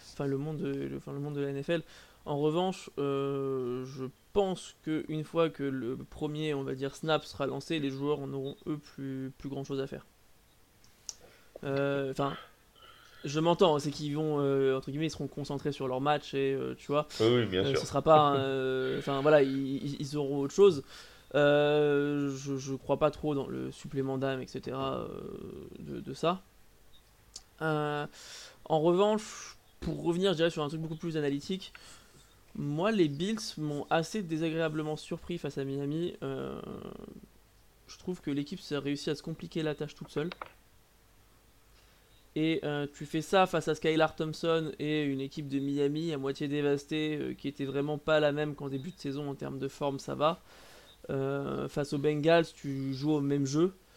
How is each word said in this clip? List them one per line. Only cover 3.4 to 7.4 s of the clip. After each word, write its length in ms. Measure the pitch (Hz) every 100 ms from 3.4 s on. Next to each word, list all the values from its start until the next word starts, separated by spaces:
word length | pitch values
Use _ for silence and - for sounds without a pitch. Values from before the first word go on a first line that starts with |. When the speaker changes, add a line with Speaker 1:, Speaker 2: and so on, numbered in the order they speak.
| 135 135 123 123 131
Speaker 1:
je 200 | 135 131 - _
pense 440 | 202 196 175 - -
que 200 | - 156 -
une 160 | 156 147
fois 240 | 165 165
que 140 | 156
le 340 | 139 135 117 135
premier, 560 | 135 - 156 151 156
on 100 | 139
va 100 | 135
dire, 220 | 135 135 -
snap 300 | 160 151 -
sera 220 | -